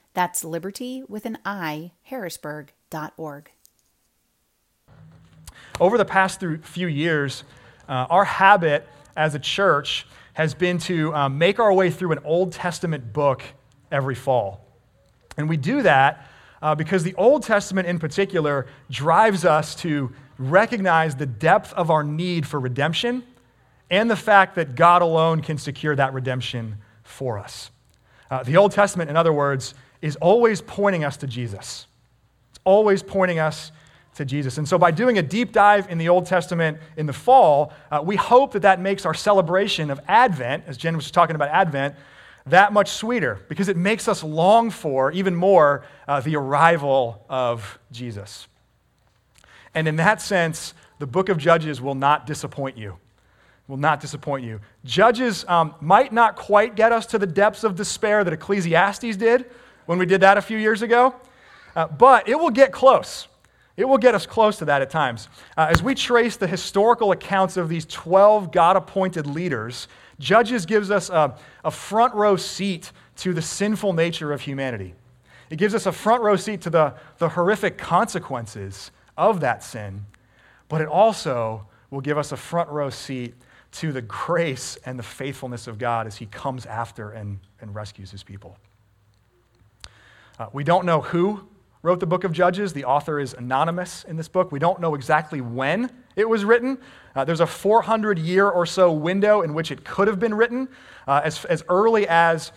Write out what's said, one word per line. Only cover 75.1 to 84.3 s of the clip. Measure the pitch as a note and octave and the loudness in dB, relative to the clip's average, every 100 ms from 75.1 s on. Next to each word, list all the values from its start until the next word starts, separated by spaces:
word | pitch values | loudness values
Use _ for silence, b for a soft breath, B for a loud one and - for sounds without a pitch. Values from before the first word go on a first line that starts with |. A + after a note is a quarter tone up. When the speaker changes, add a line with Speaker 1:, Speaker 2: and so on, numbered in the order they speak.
| _ b b b | _ b b b
Speaker 2:
It | D#3 | -2
gives | G#3 | 0
us | G#3+ G3 | 0 -2
a | |
front | - G#3 B3 | -2 0 2
row | G#3+ F#3+ | 2 0
seat | A3 G3 | -2 -8
to | F3 | 0
the, | D#3+ D3 B B - | 2 2 B B -4
the | E3+ | -4
horrific | F3+ F3 G#3 G3 - | 0 0 0 -2 -6
consequences | - F3 A3 E3+ D3 B2+ G#2+ G#2+ G2 G2 - b b - | 0 0 0 -4 -8 -10 -10 -12 -12 -14 -20 b b -2
of | F#3+ F#3+ | 0 2
that | C3+ G#2+ | -2 -4
sin, | - A2+ G#2 G2 G2+ b b b b b - | -8 -14 -12 -14 -16 b b b b b -8
but | D#3 | -6
it | D#3 | 0
also | E3 A3 G3+ D#3 B2 A2 A2 - b b | 2 2 2 -4 -4 -4 -8 -14 b b
will | C#3 | -8
give | C#3+ D3 | -4 -4
us | D3 | -4
a | C3 | -8
front | - E3+ D#3+ | -6 -4 -4
row | D3 C#3 | -4 -6
seat | - - C3 A#2+ - b b b | -8 -10 -10 -10 -14 b b b
to | - D#3+ | -10 -8
the | C3 | -8
grace | A2 - - | -10 -8 -4